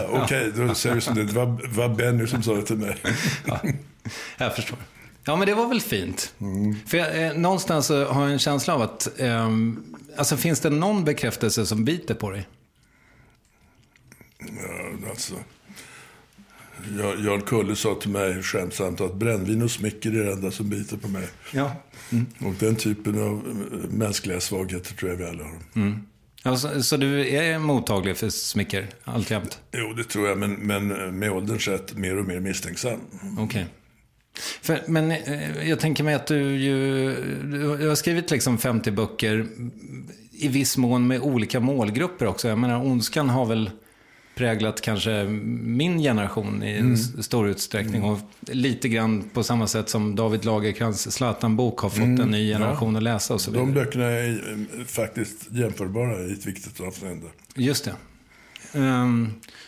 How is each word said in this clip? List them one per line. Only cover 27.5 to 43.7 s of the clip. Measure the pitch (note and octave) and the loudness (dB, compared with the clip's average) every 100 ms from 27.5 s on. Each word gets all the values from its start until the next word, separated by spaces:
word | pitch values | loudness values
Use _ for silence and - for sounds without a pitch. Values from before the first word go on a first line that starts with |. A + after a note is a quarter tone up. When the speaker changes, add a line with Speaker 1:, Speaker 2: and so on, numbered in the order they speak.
| D#3+ | 2
Speaker 1:
mottaglig | D#3 C3+ A2+ G2+ F#2+ F2 | 2 2 2 2 0 0
för | A2 | -2
smicker | - - G#2 G2 G2 G#2 - | -2 -2 -2 0 -2 -6 -10
alltjämt? | - A#2+ F#2+ G#2+ - - - | -4 -2 0 -2 -4 -10 -10
Speaker 2:
Jo, | B2 A2 | -6 -6
det | A2 | -6
tror | A2+ - G2+ | -4 0 0
jag, | G2 | 2
men, | G2+ | 0
men | G2+ G#2 G2+ G2+ G2 F#2+ F#2 | -2 -2 0 0 -2 -4 -2
med | G#2 | -2
ålderns | F#2+ G2+ A2 G#2 | 0 -2 -2 0
rätt | F#2+ F#2 G#2+ | -2 -4 -4
mer | F#2+ F#2+ | -2 -2
och | G2 | -2
mer | F2+ | -2
misstänksam. | F#2+ F2+ E2 E2+ B2+ A2 - F#2 G2 G2+ | -4 -4 -6 -4 -4 -4 -8 -14 -8 -4
Speaker 1:
Okej. | A2 A2 E2+ - _ _ _ _ _ - - - | -2 -2 -4 -8 _ _ _ _ _ -12 -10 -6
För, | - D#3 - | -2 0 2
men, | D#3+ D#3+ | 2 2
eh, | E3 - D3 D3+ D3+ D#3 | 0 -4 -6 -4 -4 0
jag | D#3 | 2
tänker | D#3+ C#3 | 2 2
mig | D3+ | 2
att | C#3+ - | 2 2
du | D3+ C#3 C#3 | 2 2 2
ju, | C3+ C3+ C3+ C3+ C3+ B2+ - C#3 | 2 2 2 2 0 -2 -4 -4
du, | C#3+ C#3+ D3 D3 | -4 -2 0 2
du | D3+ | 2
har | D3 | 2
skrivit | - E3+ E3+ | 2 2 2
liksom | C#3+ C3+ A2+ | 2 4 2
femtio | C3 A2+ A2 | 2 2 2
böcker | G2+ A2 - A2 A2 A2+ - A#2+ - - - C#3 - A2 | 0 0 0 0 2 0 -6 -10 -10 -14 -14 -14 -18 -20
i | - D3 | -2 0
viss | C3 C3 - | 2 2 4
mån | B2 B2 B2 | 4 6 4
med | C3 | 4
olika | C#3 B2+ G#2 B2+ | 2 2 2 2
målgrupper | B2 C#3 G#2 A2 F3 F3+ A2+ | 2 2 2 2 -2 0 0
också. | F#2+ A#2+ | 0 0
Jag | A2 | 2
menar, | B2 A#2+ C3+ | 2 2 2
Ondskan | B2 G#2 D#3+ C#3+ | 2 2 0 2
har | B2 A#2 | 2 2
väl | A2+ G#2+ | 2 0